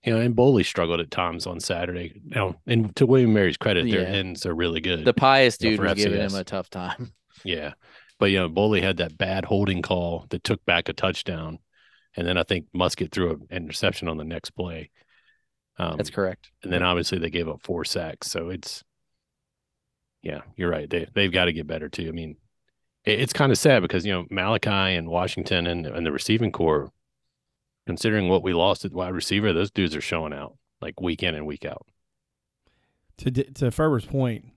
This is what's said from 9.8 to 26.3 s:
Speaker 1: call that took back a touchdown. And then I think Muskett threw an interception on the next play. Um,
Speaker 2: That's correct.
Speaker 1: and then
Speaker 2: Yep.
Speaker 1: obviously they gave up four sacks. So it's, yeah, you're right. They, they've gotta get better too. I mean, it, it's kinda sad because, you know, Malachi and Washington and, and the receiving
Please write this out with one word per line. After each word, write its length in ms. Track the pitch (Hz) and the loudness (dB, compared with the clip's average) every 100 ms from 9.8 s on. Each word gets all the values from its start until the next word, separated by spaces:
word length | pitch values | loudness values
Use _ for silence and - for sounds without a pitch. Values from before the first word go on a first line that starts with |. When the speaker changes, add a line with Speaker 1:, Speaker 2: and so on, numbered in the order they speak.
Speaker 1:
call 440 | - 92 87 85 - | 0 -2 -2 -4 -6
that 120 | - | -8
took 220 | - 101 - | -2 -2 0
back 240 | 85 - | 0 0
a 40 | |
touchdown. 680 | - 95 90 - 82 80 80 _ _ _ _ _ - | -2 -2 -2 -6 -8 -8 -14 _ _ _ _ _ -6
And 100 | 87 | -2
then 100 | 90 | 0
I 60 | |
think 220 | 85 92 73 90 | 0 -2 -4 0
Muskett 380 | 90 - 82 | 0 0 -6
threw 180 | - 87 | 0 -2
an 160 | 78 - | -2 -8
interception 600 | 90 80 - 95 90 85 | -10 -8 -2 -2 -2 -6
on 80 | 80 | -6
the 60 | 78 | -6
next 240 | 80 - | -8 -10
play. 400 | - 90 80 78 _ _ _ _ _ _ _ _ - | -8 -8 -8 -14 _ _ _ _ _ _ _ _ -6
Um, 180 | 87 80 | -6 -4
Speaker 2:
That's 120 | - | -6
correct. 400 | - 95 87 _ _ | -2 -4 -4 _ _
Speaker 1:
and 100 | 98 | -4
then 80 | 90 | 0
Speaker 2:
Yep. 60 | 90 | 2
Speaker 1:
obviously 320 | 87 85 95 | 0 0 -4
they 100 | 82 | -4
gave 180 | 85 82 | -4 -4
up 140 | 73 | -8
four 240 | - 85 76 | -6 -6 -4
sacks. 460 | - 80 - - | -4 -6 -8 -8
So 180 | 87 85 | -8 -6
it's, 340 | 90 - - _ _ _ _ _ _ _ _ _ _ _ _ _ _ | -8 -10 -14 _ _ _ _ _ _ _ _ _ _ _ _ _ _
yeah, 180 | - 76 - - | -10 -10 -12 -4
you're 160 | 87 | -2
right. 180 | 80 73 | -2 -2
They, 160 | 85 80 | -6 -4
they've 180 | - 98 | 0 2
gotta 200 | 90 87 | 2 2
get 160 | 80 76 | 0 -6
better 200 | 80 76 | -8 -8
too. 200 | - 80 | -8 -8
I 40 | |
mean, 240 | 82 80 76 _ _ _ _ _ _ - | -6 -10 -12 _ _ _ _ _ _ 0
it, 140 | 117 | 0
it's 140 | 127 | 0
kinda 220 | - 139 110 | 2 4 6
sad 280 | 156 127 | 6 6
because, 200 | 85 92 | 4 -2
you 80 | 92 | 0
know, 140 | 92 87 | -2 -2
Malachi 640 | 95 95 110 - 98 95 90 | -2 0 0 2 2 2 0
and 120 | 82 | 0
Washington 600 | 85 92 - - 90 85 | -2 -2 -4 -2 0 0
and, 180 | 87 78 | -2 -4
and 180 | 80 | -4
the 80 | 82 | -2
receiving 400 | 69 - | -2 0